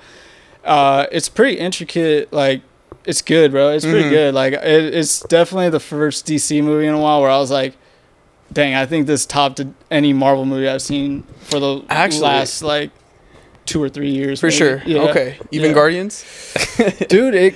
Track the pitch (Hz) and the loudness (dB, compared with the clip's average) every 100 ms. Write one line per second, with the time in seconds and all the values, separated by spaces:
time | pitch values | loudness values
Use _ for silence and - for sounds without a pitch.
0 | - - - - _ _ - 147 139 139 | -12 -20 -20 -20 _ _ 0 2 4 2
1 | 143 165 - - 262 - 180 - 165 170 | 0 -4 -4 0 0 0 -6 -8 -6 -2
2 | 160 147 - 147 135 135 - _ - - | 0 0 -2 -2 0 -2 -8 _ -20 -14
3 | - - - 160 151 135 143 151 156 - | -8 -6 0 4 4 4 2 2 0 2
4 | 151 151 143 135 135 139 160 156 156 170 | 4 2 2 2 0 0 2 2 2 -2
5 | 147 - - 165 170 190 175 156 - 147 | -2 -4 2 2 2 0 -2 -2 -4 -2
6 | 151 - - 147 - 147 151 151 151 151 | -2 -4 -4 -4 -2 0 0 0 0 0
7 | 151 147 135 135 131 139 131 - _ _ | 2 2 4 2 2 -2 -4 -8 _ _
8 | _ _ _ _ - 151 143 131 135 160 | _ _ _ _ -8 -2 0 0 0 -2
9 | 143 139 - 143 139 135 135 - - 151 | 0 -2 -2 0 0 -2 -12 -12 -4 0
10 | 147 135 135 135 135 135 135 135 - 143 | 2 2 2 2 0 -2 -2 -4 -4 -4
11 | 143 139 - - - 147 139 139 - 156 | -4 -8 -12 -16 -6 -2 -2 -4 -4 0
12 | 185 151 147 139 135 - 156 147 147 _ | 0 0 0 0 -2 -6 -4 -4 -6 _
13 | _ _ _ - _ _ - 156 139 143 | _ _ _ -20 _ _ -8 -4 -4 -4
14 | 143 135 139 135 165 147 147 135 170 151 | -4 -2 -4 -2 0 2 2 0 -2 0
15 | 147 147 127 - - 156 156 147 151 175 | 2 0 -2 -8 -8 -2 2 4 2 0
16 | 202 - - - - - - - 202 - | -6 -10 -18 -20 -8 -6 -4 2 2 2
17 | 190 190 262 190 190 | 2 2 4 4 2